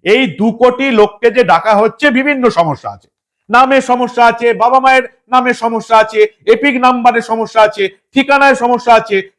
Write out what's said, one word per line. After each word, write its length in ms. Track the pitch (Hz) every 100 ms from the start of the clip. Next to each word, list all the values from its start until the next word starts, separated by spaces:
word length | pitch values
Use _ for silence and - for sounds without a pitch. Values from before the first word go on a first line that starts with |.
এই 180 | 180 240 247 143
দু 120 | 220
কোটি 340 | 226 247 247 269
লোককে 360 | 226 208 - 233
যে 120 | 247
ডাকা 280 | 185 - 220
হচ্ছে, 320 | 208 220 - 294
বিভিন্ন 340 | 240 277 277 247
সমস্যা 380 | 170 165 139 110
আছে, 180 | 101 _ _ _ _ _
নামের 320 | 240 262 269
সমস্যা 380 | 262 247 240 247
আছে, 220 | 233 233 233
বাবা 240 | 196 233 262
মায়ের 240 | 262 262 254 _ _
নামের 260 | 254 247 240
সমস্যা 400 | 226 226 - 220
আছে, 220 | 214 214 214 _ -
এপিক 280 | 240 285 254
নাম্বারের 440 | 254 247 240 233
সমস্যা 360 | 226 226 214 226
আছে, 220 | 214 208 190 _ _
ঠিকানায় 460 | 269 269 277 277 262
সমস্যা 360 | 240 240 240
আছে 220 | 226 233 196 190